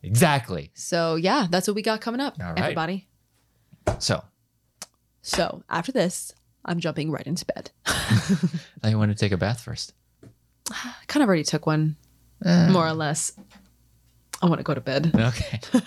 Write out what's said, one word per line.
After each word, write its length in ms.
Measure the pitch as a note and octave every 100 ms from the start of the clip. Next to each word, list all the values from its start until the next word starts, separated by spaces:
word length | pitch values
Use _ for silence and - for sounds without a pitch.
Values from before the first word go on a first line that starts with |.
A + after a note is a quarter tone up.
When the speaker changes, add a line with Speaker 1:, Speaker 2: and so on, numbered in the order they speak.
Speaker 1:
Exactly. 680 | - A2+ E3 C#3 A#2 F2 C#2+
Speaker 2:
So, 420 | - - E3+ E3 E3
yeah, 320 | F#3 C#4 F#3
that's 180 | F3+ G3
what 80 | G#3
we 60 |
got 200 | A3 A3
coming 180 | A#3 A#3+
up, 160 | C#4+ -
Speaker 1:
All 80 | F3
right. 120 | E3
Speaker 2:
everybody. 480 | D#3 E3 D#3+ F#3+ - _ _ _ _ _ _ _ - -
Speaker 1:
So. 240 | - F2+ - _ _ _ _ - - _ _ _
Speaker 2:
So, 420 | - - E3 - -
after 220 | E3+ E3+
this, 420 | C4 F3 - - - _ _
I'm 160 | - E3+
jumping 320 | D#3+ D3+ D3+
right 140 | D3 -
into 180 | F3 -
bed. 260 | - - _
<laughs> 60 | - - - A2 - F#3 E3+ E3 - -
Speaker 1:
I 120 | A2 G#2+
want 160 | G#2+
to 40 | G#2
take 160 | G#2
a 60 | F#2
bath 240 | F#2 A#2
first. 320 | - - - _ _ _
Speaker 2:
<sighs> 480 | - _ _ _ -
I 220 | - B3 - -
kind 140 | D4+
of 40 | B3
already 160 | E3+
took 220 | D3 D#3+ -
one, 300 | D#3 D#3 D3+ _ _ _ -
Speaker 1:
Uh. 260 | F3 F3 E3+
Speaker 2:
more 160 | F#3 D#3+
or 60 |
less. 380 | D#3+ D3+ D#3 - - - - _ _ _ _ _ _ - -
I 60 | F3
wanna 160 | D#3
go 100 | -
to 80 | C#3
bed. 300 | C3 C3+ D#3+ -
Speaker 1:
Okay. 440 | A#2 A#2 - A2 - B3